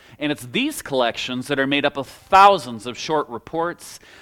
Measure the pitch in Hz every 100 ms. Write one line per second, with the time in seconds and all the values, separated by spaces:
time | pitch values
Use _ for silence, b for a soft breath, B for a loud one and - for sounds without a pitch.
0 | B - 147 143 123 180 285 - - 135
1 | 117 - - 127 127 139 135 143 143 139
2 | 131 - - 190 202 190 127 113 120 117
3 | - 151 135 113 - 160 170 - - -
4 | B B